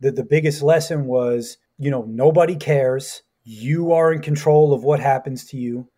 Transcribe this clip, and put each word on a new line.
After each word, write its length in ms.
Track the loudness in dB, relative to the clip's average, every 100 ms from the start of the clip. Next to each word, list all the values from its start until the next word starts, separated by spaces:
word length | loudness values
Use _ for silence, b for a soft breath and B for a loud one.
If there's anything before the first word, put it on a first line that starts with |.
The, 100 | -4
the 140 | -4
biggest 380 | 0 0 0 0
lesson 440 | 2 2 0 -4 -2
was, 520 | -2 0 -2 -6 -14 _ -8
you 120 | -4
know, 120 | -4 -6
nobody 480 | 0 4 4 2 0
cares. 640 | -2 2 2 0 -6 -16 _ _
You 480 | -20 -10 -4 -2 2
are 200 | 2 2
in 80 | 0
control 520 | -4 -2 2 4 4
of 120 | 2
what 160 | 0 0
happens 460 | 0 -2 -4 -12 -12
to 100 | -10
you. 320 | -8 -8 -12